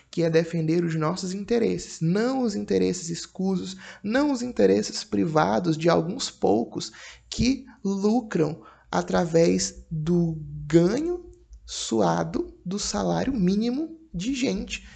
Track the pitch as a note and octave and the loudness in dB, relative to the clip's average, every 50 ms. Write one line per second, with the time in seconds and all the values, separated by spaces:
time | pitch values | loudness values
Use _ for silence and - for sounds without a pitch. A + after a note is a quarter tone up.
0 | - _ - F3 E3 E3 D#3+ D#3+ E3+ E3 E3+ E3 D#3+ D#3+ E3 F3 E3+ E3 D#3+ D#3+ | -20 _ -4 -2 0 2 2 2 2 2 -2 -2 0 0 0 0 0 0 -2 0
1 | D3+ D#3 F#3 F3+ F#3+ F3+ F#3 G3+ G3 - A#3 A#3 A3 F#3 F3+ E3+ - - - - | 0 -2 -2 -2 -4 -6 -6 -8 -4 -2 0 2 2 0 0 -4 -6 -10 -6 -2
2 | D#3+ E3 F3+ G#3 A#3 B3+ C4+ C4 B3 A3 G3+ G#3 G#3 - G3 F#3 F#3 F#3 F#3 F#3 | 0 0 2 2 0 0 0 0 -2 -2 -2 -4 -2 0 2 2 2 2 0 -2
3 | E3+ E3 E3 - - - - - F#3 F#3+ F#3+ F3+ F#3+ F#3 - - - - - - | -6 -8 -8 -8 -10 -12 -8 -4 -2 0 0 -2 -4 -6 -10 -14 -16 -18 -18 -10
4 | - G3+ A3+ C4+ D4 D4 C4+ A#3 B3 B3 A#3 - G3+ F#3+ G3 G#3 G#3 - - - | -6 0 0 2 2 2 0 -2 -4 -4 2 4 4 4 4 4 2 -2 -6 -8
5 | - - G#3 G3+ F#3+ E3 D#3 D3+ E3 F#3+ G#3+ G#3+ F3+ E3+ D#3 D3+ D#3+ E3+ E3 F3 | -6 -2 0 0 0 2 4 4 4 4 2 2 2 0 0 2 2 4 4 4
6 | D#3+ E3+ A3+ - - - - - - - G2+ A#3 - - - - - - - - | 2 -2 -4 -6 -8 -8 -4 0 2 2 4 2 0 -2 -6 -8 -10 -10 -12 -16
7 | - - - - - - - - A3+ B3+ C#4 - - - - - - G3 G3 G3 | -18 -20 -20 -20 -16 -12 -4 0 2 2 2 0 -4 -12 -18 -6 -4 -2 -2 2
8 | G3 G#3 A3 B3 A3 A3 - E3+ D3+ D3+ E3 - - - - _ _ - - F3+ | 2 2 2 2 0 0 0 0 0 0 -2 -6 -12 -20 -20 _ _ -4 -2 -2
9 | F3 - F#3 F#3 F3 E3 E3 E3 E3+ F3 F#3 F#3 - - - - - - E3 D#3 | -2 0 0 0 0 4 4 4 6 6 4 2 0 -4 -6 -12 -12 -8 -6 -4
10 | D3+ E3+ F3 F3 E3+ E3 D#3+ D#3 D3+ C#3+ D3 - - D3 D#3+ E3 F3 F#3+ A3 C#4+ | 0 2 2 4 2 2 -2 -4 -8 -10 -10 -10 -4 4 4 6 6 6 2 0
11 | D#4+ F4 F4+ F4 - - - - - _ - - - - - - - - A3 A3 | 0 -2 -4 -4 -6 -14 -20 -20 -20 _ -20 -20 -16 -12 -10 -10 -4 -2 2 2
12 | F#3+ E3+ E3 E3+ E3 D#3+ E3+ - F4 - - - _ F3 G3 G3+ - - - G#3 | 4 4 2 2 0 -2 -4 -4 -6 -6 -10 -12 _ -6 -6 -4 -4 -4 -4 -2
13 | F#3+ F3 E3+ E3+ F#3+ C4 C#4 A3+ F3 F3+ G3 G#3 A3+ A#3+ B3+ C#4+ E4 D#4+ - - | 0 0 0 0 0 0 0 0 2 2 2 2 0 0 -2 -2 -4 -6 -10 -16
14 | - - - E3+ F#3+ B3+ C#4+ B3 C4+ A3+ F#3 G#3 B3 - - - - - - | -18 -12 -10 -6 -4 -4 -2 -2 -2 -2 -2 -4 -6 -8 -10 -12 -12 -16 -20